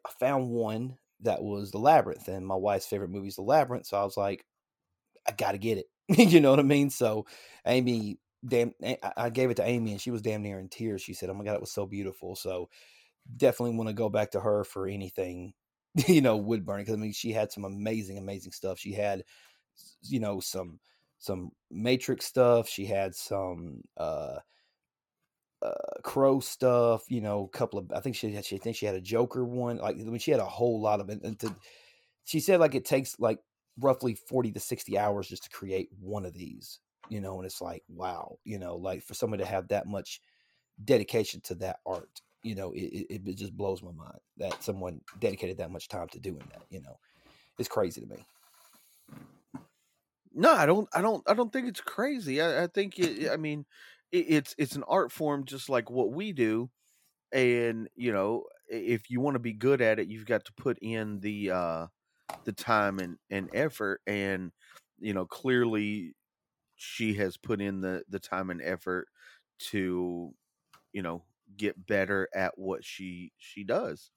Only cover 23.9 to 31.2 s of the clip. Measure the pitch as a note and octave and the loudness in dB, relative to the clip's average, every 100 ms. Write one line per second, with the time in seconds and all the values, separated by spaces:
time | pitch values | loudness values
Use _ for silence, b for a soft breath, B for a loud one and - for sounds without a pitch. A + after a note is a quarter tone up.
23.9 | - D#2 D2+ D2 C#2+ - _ _ _ _ | -8 -4 -4 -6 -10 -14 _ _ _ _
24.9 | _ _ _ _ _ _ - - - - | _ _ _ _ _ _ -6 -6 -4 -8
25.9 | - - C#3 C3+ C3+ - - B2+ B2 A#2 | -8 -4 4 6 4 0 2 4 6 6
26.9 | A2+ - B2 G#2 G#2 F#2+ - A#2 G2+ F#2 | 4 0 -4 -2 -2 -4 -4 -2 -2 -4
27.9 | F2 C3+ A#2 A2 G#2 - G2 A#2 A2 G#2 | -4 -4 -4 -4 -6 -6 -6 -6 -4 -4
28.9 | F#2+ F#2 A2+ A#2+ B2+ A#2+ B2 A#2+ A#2 G#2+ | -4 -2 0 2 0 -4 -2 -4 -2 -4
29.9 | - A2 A#2 - C3 F#2+ - A#2+ A2+ G#2+ | -4 -6 -4 2 2 2 2 2 4 2
30.9 | G#2 G2 G#2+ | 2 0 -8